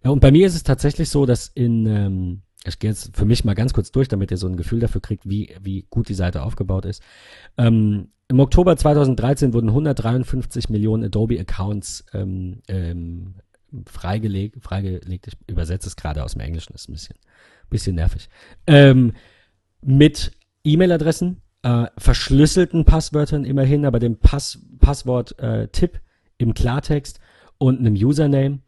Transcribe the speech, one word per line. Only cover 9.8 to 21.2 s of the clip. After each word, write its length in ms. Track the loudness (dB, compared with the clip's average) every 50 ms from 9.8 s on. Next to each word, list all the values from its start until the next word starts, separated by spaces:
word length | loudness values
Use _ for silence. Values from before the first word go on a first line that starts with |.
| 0 -2 -2 -2 -2 -2 -2 -2 -2 -2 -4 -6 -6 -6 -6 -6 -4 -4
Millionen 340 | -2 -2 0 0 -2 -2 -4
Adobe-Accounts, 1000 | -4 -2 -2 0 0 -2 -4 -4 -6 -6 -4 -4 -6 -6 -8 -8 -12 -16 -16 -18 _ -10
ähm, 480 | -8 -8 -6 -8 -8 -10 -10 -12 -14 _ -8
ähm, 680 | -6 -6 -6 -6 -8 -8 -10 -10 -12 -12 -14 -16 -18 -20 _ _ _ _ _ _ -18 -18 -18
freigelegt, 800 | -16 -16 -12 -8 -6 -6 -4 -4 -4 -4 -4 -6 -8 _ -16 _
freigelegt, 600 | -8 -8 -6 -6 -6 -8 -10 -10 -12 -12 -12 _
ich 100 | -16 -20 -18 _
übersetze 420 | -8 -6 -6 -4 -4 -6 -8 -8 -12
es 80 | -14
gerade 280 | -10 -10 -8 -6 -6 -8
aus 80 | -8
dem 80 | -8 -10
Englischen, 320 | -8 -8 -10 -10 -12 -14
ist 160 | -20 -20 -18 -16
ein 40 | -16
bisschen, 220 | -16 -16 -18 -20 _ _ _ _ _ _ _ _ _ _ -6
bisschen 280 | -6 -4 -4 -4 -4
nervig, 340 | -2 -2 -2 -4 -4 -12 -16 _ _ -20 -20 -20 -10 2
ähm, 460 | 6 8 10 10 10 8 6 4 2 0 -6 _ _ _ _ _ _ _ _ _ _ _ _
mit 500 | -2 2 4 6 6 4 4 -2 -8 -8 -10 _ _ _ _ _ _
E-Mail-Adressen, 800 | 0 2 2 4 2 2 2 0 -2 -2 -2